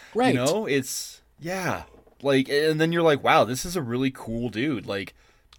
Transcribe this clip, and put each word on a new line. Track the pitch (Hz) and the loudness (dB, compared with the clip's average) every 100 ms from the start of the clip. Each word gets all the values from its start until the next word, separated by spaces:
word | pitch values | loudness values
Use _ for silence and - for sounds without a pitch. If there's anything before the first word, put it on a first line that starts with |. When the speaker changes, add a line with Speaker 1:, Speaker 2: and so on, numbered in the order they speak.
| - | -8
Speaker 1:
Right. | 214 254 | 0 2
Speaker 2:
you | 131 | 2
know, | 135 202 196 | 2 0 0
it's, | 139 131 - - - _ _ | -2 -2 -8 -10 -16 _ _
yeah. | 156 190 170 90 80 - _ _ | -10 -6 -4 -6 -8 -20 _ _
Like, | 139 139 131 | 2 2 2
and | 143 156 156 | 0 2 2
then | 165 | 2
you're | 170 | 4
like, | 165 143 | 4 4
"Wow, | 117 156 | 4 4
this | 107 127 | 4 -2
is | 180 175 | -4 -6
a | |
really | 117 123 135 | -4 -2 -2
cool | - - 117 120 | -4 -8 -6 -4
dude." | 104 147 113 104 | -2 -2 -4 -4
Like, | 98 92 - _ _ _ | -6 -6 -14 _ _ _